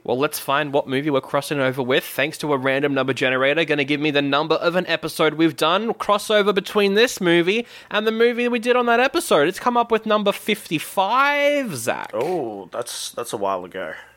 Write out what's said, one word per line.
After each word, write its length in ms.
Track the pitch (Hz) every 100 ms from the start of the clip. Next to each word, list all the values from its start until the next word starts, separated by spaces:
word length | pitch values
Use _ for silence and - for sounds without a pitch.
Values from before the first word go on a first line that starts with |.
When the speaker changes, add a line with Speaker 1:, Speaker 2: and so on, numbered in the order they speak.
Speaker 1:
Well, 120 | - 123
let's 220 | 147 -
find 340 | - 139 151
what 140 | 139 131
movie 220 | 131 151
we're 100 | 135
crossing 380 | - 143 - 147
over 240 | 131 131
with. 220 | 123 147
Thanks 340 | - - 143 -
to 140 | 156
a 40 | 139
random 380 | 135 135 143
number 180 | 135 135
generator, 520 | 127 131 127 135 151
gonna 180 | 160 147
give 160 | 139 147
me 120 | 151
the 100 | 143
number 320 | 139 143 156
of 220 | 160 175 180
an 100 | 175
episode 480 | 160 160 - 156
we've 220 | 151 165 135
done, 360 | 160 185 226
crossover 600 | 202 - 202 - 214 202
between 400 | 196 185 208 202
this 260 | 196 226 -
movie 460 | 180 170 170 220 233 - -
and 160 | 202 220
the 60 |
movie 340 | 220 240 233 240
we 140 | 240
did 160 | 240 247
on 100 | 240
that 140 | 233
episode. 480 | 269 339 - 170 151
It's 100 | -
come 180 | 247 240
up 140 | 233
with 160 | 220 220
number 240 | 214 202
fifty-five, 1400 | 196 - 208 - 156 - - 190 247 277 285 285 294 247
Zach. 380 | 135 117 69 -
Speaker 2:
Oh, 540 | 107 151 180 117 101 90
that's, 400 | 107 - - -
that's 220 | - 120
a 40 | 113
while 280 | 98 95
ago. 300 | 90 92 82 - -